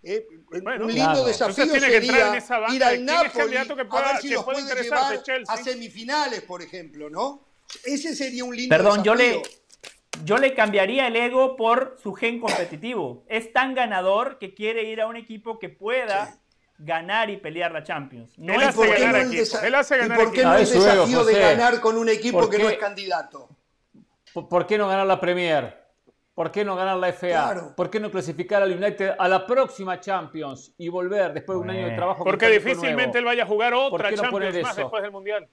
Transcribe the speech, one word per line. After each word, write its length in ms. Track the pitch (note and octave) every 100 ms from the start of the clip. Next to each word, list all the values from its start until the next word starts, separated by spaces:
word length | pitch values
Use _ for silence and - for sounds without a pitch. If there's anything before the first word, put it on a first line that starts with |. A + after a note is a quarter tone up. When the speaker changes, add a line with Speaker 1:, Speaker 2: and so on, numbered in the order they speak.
Speaker 1:
Eh, 240 | D#3+ G#3+ A3 D#4+ _ E3+
Speaker 2:
Bueno, 240 | F#3+ B3+ A3+
Speaker 1:
un 60 |
lindo 180 | A#3 D4
Speaker 3:
Claro. 120 | D4 B3
Speaker 1:
desafío 380 | A3 A3 G3
Speaker 2:
Entonces 160 | C#4+ C#4+
tiene 80 | C4+ A3+
que 60 | B3
entrar 120 | B3+
Speaker 1:
sería 140 | G#3
Speaker 2:
en 60 | G#3
esa 160 | - A#3+
banda. 160 | A3
Speaker 1:
ir 100 | C4
al 100 | B3+ B3
Speaker 2:
¿Quién 120 | B3+
es 60 |
Speaker 1:
Napoli 180 | E4 D4 -
Speaker 2:
candidato 380 | C#4+ B3+ B3+ C4+
que 80 |
pueda, 240 | A#3+ C4 C#4
Speaker 1:
a 40 |
ver 100 | C4
si 60 | C#4
Speaker 2:
que 60 |
Speaker 1:
los 100 | A#3
Speaker 2:
pueda 100 | B3+ C#4
Speaker 1:
puede 100 | C#4
Speaker 2:
interesarse? 400 | B3+ A#3+ C#4+ C#4
Speaker 1:
llevar 100 | -
Speaker 2:
Chelsea. 300 | - C4 G#3+
Speaker 1:
a 20 | A3+
semifinales, 840 | B3 B3 A3+ F3+ A#3 D4 C#4+ G#3+
por 200 | - F3+
ejemplo, 480 | E3+ F3+ D#3+ D3 D3+
¿no? 320 | D#3+ C4 C#4+ _ _ _ -
Ese 300 | B3 C#4 E4
sería 300 | D4 C4+ B3
un 120 | B3 A#3
lindo 180 | B3+
Speaker 4:
Perdón, 280 | A#3 G3 G#3
yo 100 | G3+
Speaker 1:
desafío. 280 | A#3+ B3 G3+
Speaker 4:
le, 840 | - - _ _ - _ _ -
yo 140 | D#3 A3
le... 160 | C4+
cambiaría 520 | C4 G#3+ G3+ F#3+ C4 B3+
el 100 | A3+
ego 400 | A#3+ B3+ C4 C4
por 400 | A3+ A#3+ C4 -
su 120 | G#3
gen 260 | - A#3 A#3
competitivo. 840 | A3+ F#3 F3 D3+ A3+ A#3 C#3 B2 _
Es 240 | A3 A3+
tan 220 | B3+ C4
ganador 640 | C4 A#3+ F#3+ F#3 G3+ C4 C4
que 160 | G3
quiere 300 | - G#3+ A3+
ir 160 | A3 A3
a 60 | A3
un 100 | A#3
equipo 420 | A3+ A3 A3+ A3
que 100 | F3
pueda 580 | D#3 G3+ B3+ A#3+ G3 G#3
Speaker 1:
Sí. 60 | - _ _ _ _
Speaker 4:
ganar 500 | D3+ E3 E3+ G#3 G#3+
y 60 | F#3+
pelear 340 | D3+ D#3+ E3+
la 100 | D#3+
Champions. 480 | D3 D#3+ C3+ B2 - _
No 160 | E3
Speaker 2:
Él 80 | -
Speaker 4:
es 60 | C4+
Speaker 2:
hace 80 | A3
Speaker 1:
¿Por 80 | A3
qué 60 | G#3+
Speaker 2:
ganar 120 | B3+
Speaker 1:
no 60 | C4
el 80 | B3+
Speaker 2:
equipos. 240 | A#3 A3
Speaker 1:
desa-, 140 | G#3+ G#3+
Speaker 2:
Él 80 |
hace 200 | C4+ C4+ C4+
Speaker 1:
y 20 |
Speaker 2:
ganar 180 | A#3 A#3
Speaker 1:
por 80 | A3+
qué 40 | F#3+
Speaker 2:
equipos. 40 |
Speaker 1:
no 60 | B3+
Speaker 3:
Ah, 60 | F#3+
Speaker 1:
el 60 |
Speaker 3:
es 60 | G#3+
su 60 | F#3
ego, 60 | G3+
Speaker 1:
desafío 380 | G3 A#3 B3
de 80 | A3+
Speaker 3:
José. 100 | G3+
Speaker 1:
ganar 360 | F#3 D#3 A#3+ A#3
con 160 | A3+ A3+
un 100 | A3+
equipo 320 | G#3+ A#3 F#3
Speaker 3:
¿Por 100 | G3+
Speaker 1:
que 80 | G#3
no 100 | G#3+
Speaker 3:
qué? 60 |
Speaker 1:
es 40 | G#3+
candidato? 680 | G3+ G3+ F#3+ F3 D3+ C#3+ B2+ D3 _ _ _ _ _ _ _
Speaker 3:
¿Por, 160 | E3+ D#3
por 180 | F3 E3+
qué 120 | G#3
no 100 | G3+
ganar 180 | F#3+ G3
la 140 | F#3
Premier? 580 | F3 F3+ F3 D3+ A#2+ - _ _ _ _ _
¿Por 180 | - D#3+
qué 120 | G3
no 120 | G#3 F#3
ganar 200 | F#3+ F#3
la 120 | F3+
F 260 | F3 F3+
A? 100 | E3 C#3+
Speaker 1:
Claro. 200 | F#3 D#3+ -
Speaker 3:
¿Por 140 | F3+
qué 80 | G#3+
no 100 | G#3+
clasificar 500 | F#3+ D3+ D3+ F3 G3+
al 100 | G3
United 420 | F3 G#3 G3+ G3 -
a 100 | F#3
la 160 | F#3+
próxima 560 | - B3+ C4 - F#3+ F3+
Champions 720 | G3+ F#3+ D#3 D#3+ C#3+ B2+ - _
y 100 | E3+
volver 460 | F3+ F3+ G#3 F3+
después 240 | C#3+ - F#3
de 40 |
un 40 | F3
año 80 | F#3
de 40 | -
Speaker 4:
Bueno. 100 | -
Speaker 3:
trabajo 220 | F3 F#3
con 40 | C4+
Speaker 2:
Porque 160 | G3 A3+
Speaker 3:
técnico 220 | G#3+ G#3
Speaker 2:
difícilmente 420 | B3 C4+ A#3+ B3+
Speaker 3:
nuevo? 40 | A#3+
Speaker 2:
él 60 |
vaya 180 | A#3+ A#3+
a 40 | G3+
jugar 260 | G#3 A#3+
Speaker 3:
¿Por 220 | A#3+ C4+
Speaker 2:
otra 140 | F3 G#3
Speaker 3:
qué 60 | G#3
no 140 | B3
poner 180 | G3+ G3
Speaker 2:
Champions 100 | F3+
más 100 | E3
Speaker 3:
eso? 80 | G3+
Speaker 2:
después 200 | G3+ A3
del 80 | G3+
Mundial. 360 | G3 G3 G#3 -